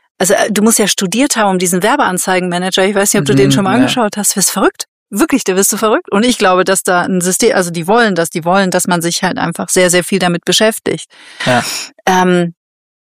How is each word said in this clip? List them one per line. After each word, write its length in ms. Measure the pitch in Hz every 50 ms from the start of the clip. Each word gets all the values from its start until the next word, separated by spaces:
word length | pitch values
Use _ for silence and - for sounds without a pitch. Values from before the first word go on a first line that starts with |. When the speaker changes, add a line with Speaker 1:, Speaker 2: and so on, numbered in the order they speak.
| _ _ _ -
Speaker 1:
Also, 160 | 190 170 208
äh, 180 | - - -
du 100 | 202 208 202
musst 160 | 226 220 -
ja 80 | 208 185
studiert 500 | - - 202 180 175 226 277 294 - 233
haben, 140 | 214 202
um 80 | 185 180
diesen 240 | 185 175 185 180 180
Werbeanzeigenmanager. 1000 | 220 262 294 247 196 185 175 - - 185 185 180 180 175 180 180 190 - - 185
Ich 100 | 196 202
weiß 180 | 190 196 202 -
nicht, 80 | 208
ob 40 | 143
du 100 | - 202
den 120 | - 196 139
Speaker 2:
Mhm, 40 |
Speaker 1:
schon 120 | 139 202 196
mal 80 | 190
Speaker 2:
ja. 60 | 196 240
Speaker 1:
angeschaut 400 | 262 240 220 254 226 208 - 208
hast. 180 | 196 - -
Wirst 160 | 208 180 -
verrückt. 340 | - 190 220 359 - - - _ _ _ _ -
Wirklich, 360 | 208 202 285 - - 240 -
da 100 | - -
wirst 160 | - 202 -
du 60 | - 202
verrückt. 340 | 226 214 226 339 - -
Und 140 | - 202 226
ich 120 | 254 233 -
glaube, 280 | 208 185 185 180 185
dass 180 | 185 190 - -
da 200 | - 180 175 170
ein 180 | - 190 180
System, 340 | 170 185 180 - 240 220 -
also 140 | 196 180 175
die 160 | 165 175 160 175
wollen 260 | 214 240 233 214 190
das, 140 | 170 170 -
die 140 | - 175 156
wollen, 280 | 170 185 196 196 185
dass 160 | 175 180 - -
man 140 | 180 175
sich 220 | 165 170 165 - -
halt 140 | 180 - -
einfach 320 | - 170 170 - 190 -
sehr, 200 | - 190 180 180
sehr 140 | 180 180 170
viel 160 | - 196 185
damit 240 | 185 175 170 170 -
beschäftigt. 640 | - 180 - 220 220 220 - - - - 160 - - _ - - - - - -
Speaker 2:
Ja. 180 | 127 123 120 117 - - - - - - _ -
Speaker 1:
Ähm, 500 | 190 185 185 185 180 180 175 175 175 - _ _ _ _ _ _ _ _ _ _